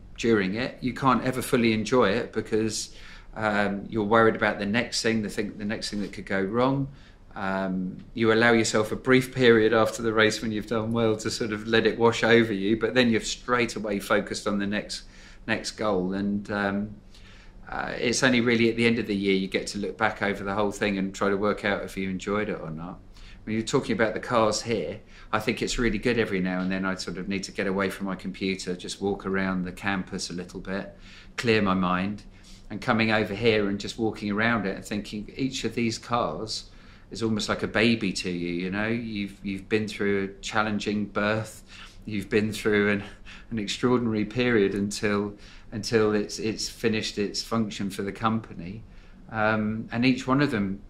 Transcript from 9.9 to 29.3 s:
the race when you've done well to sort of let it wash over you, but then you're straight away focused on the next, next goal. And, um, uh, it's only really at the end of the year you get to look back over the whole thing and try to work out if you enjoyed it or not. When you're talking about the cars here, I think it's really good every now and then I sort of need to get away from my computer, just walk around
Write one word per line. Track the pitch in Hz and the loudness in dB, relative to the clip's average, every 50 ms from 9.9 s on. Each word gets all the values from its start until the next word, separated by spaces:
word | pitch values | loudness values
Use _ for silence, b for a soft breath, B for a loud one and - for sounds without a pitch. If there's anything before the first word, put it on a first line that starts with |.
| - - | 0 -2
the | 117 113 107 | -2 0 4
race | 110 110 107 107 - | 4 4 4 4 0
when | 123 113 | -4 -4
you've | 107 107 101 | -4 -4 -4
done | - 120 110 110 113 | -2 -2 -2 0 0
well | 117 117 117 110 107 | 0 2 2 2 2
to | 107 - 110 | 0 -2 -4
sort | - - 123 104 | -4 -2 -4 -4
of | 107 104 107 | -4 -6 -2
let | 113 113 113 107 | 2 2 4 4
it | 110 95 - | 4 4 4
wash | 117 117 113 - 123 | 4 4 4 4 6
over | 113 117 117 113 113 | 6 8 6 6 4
you, | 104 95 95 101 113 | 0 0 2 0 2
but | 110 117 107 113 | 2 2 2 4
then | 127 123 120 | 4 4 6
you're | 113 104 | 4 2
straight | - - - - - - 123 120 120 113 - | 0 -2 -6 -8 -2 -2 0 0 0 -2 -2
away | 107 104 107 104 98 | -6 -4 -4 -4 -4
focused | - - 113 104 101 - 107 - - | 0 2 2 2 2 -2 -6 -4 -2
on | 104 101 | -2 -2
the | 101 101 | 0 -2
next, | 101 104 104 - - - - B B B B B B B B - | -2 -2 -4 -4 -6 -10 -12 B B B B B B B B -4
next | - 110 - - - | -4 -4 -2 -4 -6
goal. | - - 110 107 101 92 90 92 95 | -6 -2 0 0 2 2 0 0 -2
And, | 98 101 101 101 101 104 - | -2 -2 -2 -2 -2 -4 -4
um, | 104 101 101 101 98 101 104 107 104 - B B B B B B B B B B B B - - | -2 -2 0 0 0 -2 -4 -6 -10 -14 B B B B B B B B B B B B -12 -8
uh, | - 135 - - - - | -8 -6 -6 -6 -4 -2
it's | - 120 113 - 139 | 0 0 2 4 4
only | 131 123 120 | 6 6 6
really | 113 123 117 113 117 113 | 4 4 4 4 4 4
at | 110 | 4
the | 113 117 | 4 4
end | 117 117 | 4 4
of | 117 104 | 2 0
the | 107 104 | 0 -2
year | 98 98 98 98 | 2 2 4 4
you | 95 95 | 2 2
get | 95 - 95 - | 0 -2 -4 -4
to | - - | -4 -6
look | 101 101 95 - | -6 -6 -6 -2
back | - 110 107 - - 104 | 0 0 0 0 0 -2
over | 101 98 104 110 | -2 -2 -2 -4
the | 98 98 | -4 -2
whole | 107 107 104 | 0 0 -2
thing | 98 - 110 104 101 | 0 -2 -2 0 0
and | 95 95 98 95 | -2 -2 -4 -4
try | - 107 98 | -2 0 0
to | 101 | 2
work | 95 104 104 95 - - | 2 0 0 0 0 0
out | 104 101 - - | 0 0 -2 -4
if | - - | -6 -6
you | 95 95 95 | -6 -4 -4
enjoyed | 95 90 - 101 101 104 107 | -4 -4 -4 -2 -2 -2 -2
it | 101 90 78 | -4 -4 -6
or | 78 80 | -8 -8
not. | 78 78 87 90 101 - - B B B B B B B - | -10 -10 -10 -10 -12 -14 -18 B B B B B B B -8
When | 110 110 | -4 -4
you're | 110 110 | -4 -2
talking | - - 135 - - 113 | 0 0 0 0 0 0
about | 98 113 107 - | 2 2 0 0
the | - | -4
cars | - - 127 117 110 107 107 - - | -4 0 2 4 4 4 2 0 -2
here, | 113 117 98 76 80 101 107 B B B B B B | -2 -2 -2 -2 -4 -8 -10 B B B B B B
I | - 107 | -4 -2
think | 107 127 107 - | 0 -2 -2 -2
it's | 117 95 - | -2 -2 0
really | - 123 113 101 98 | 0 0 0 0 0
good | 110 127 120 | 0 0 0
every | 117 107 101 101 92 | 2 0 0 0 -2
now | 92 92 92 92 | 0 -2 -2 -2
and | 92 92 | -2 -2
then | 95 95 95 | -2 -2 -2
I | 95 95 | -2 -4
sort | - - 95 87 | -4 -6 -8 -8
of | 95 92 | -8 -6
need | 95 98 95 95 | -4 -4 -4 -4
to | - | -6
get | - - 101 | -6 -4 -2
away | 98 95 98 98 95 | -2 0 0 -2 -2
from | 92 - 101 | -4 -4 -6
my | 98 92 | -6 -6
computer, | 90 - 95 90 - 101 95 95 92 - 92 90 | -6 -8 -10 -6 -4 -2 -2 -2 -4 -4 -6 -8
just | 87 - 90 - - | -6 -8 -10 -6 -4
walk | 98 101 98 98 - | -2 -2 -2 -2 -4
around | 98 | -2